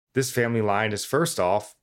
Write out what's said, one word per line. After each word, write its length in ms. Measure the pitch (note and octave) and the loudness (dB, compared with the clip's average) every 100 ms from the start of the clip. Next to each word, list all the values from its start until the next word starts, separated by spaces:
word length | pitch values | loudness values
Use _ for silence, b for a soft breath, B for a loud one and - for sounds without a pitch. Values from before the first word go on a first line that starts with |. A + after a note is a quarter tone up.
| _ | _
This 200 | C3+ B2+ | -2 -2
family 280 | B2+ A#2 A#2 | 0 0 0
line 320 | G#2 G2+ A2 | 0 0 0
is, 120 | G2+ | -4
first 340 | - C#3+ E3 - | -2 0 0 0
off, 380 | F2+ G#2 - - | 2 2 -2 -14